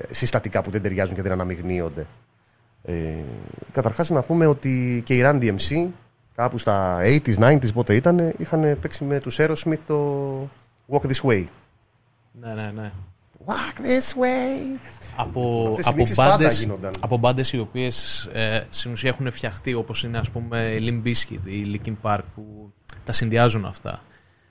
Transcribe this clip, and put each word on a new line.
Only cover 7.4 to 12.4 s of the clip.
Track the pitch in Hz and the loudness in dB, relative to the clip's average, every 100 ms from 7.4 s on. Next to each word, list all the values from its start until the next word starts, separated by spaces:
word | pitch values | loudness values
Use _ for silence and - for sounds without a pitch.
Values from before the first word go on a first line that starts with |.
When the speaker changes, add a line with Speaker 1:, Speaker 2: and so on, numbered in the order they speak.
| 117 147 123 | 8 6 4
Speaker 1:
πότε | 110 113 107 | 0 2 4
ήτανε, | 170 175 165 - | 6 4 2 -2
είχαν | 170 165 156 143 | -2 2 2 0
παίξει | - - | -4 -6
με | 139 143 | -4 -4
τους | 127 117 | -2 0
Aerosmith | 156 156 165 156 - | 2 2 -2 -2 -2
το | 151 143 139 139 135 139 - _ _ - | -2 0 -2 -4 -6 -10 -14 _ _ -2
Walk | 139 | 0
This | 135 127 139 | 0 0 4
Way. | 104 85 - _ _ _ _ _ _ _ | 2 0 -10 _ _ _ _ _ _ _
Speaker 2:
Ναι, | 117 | -18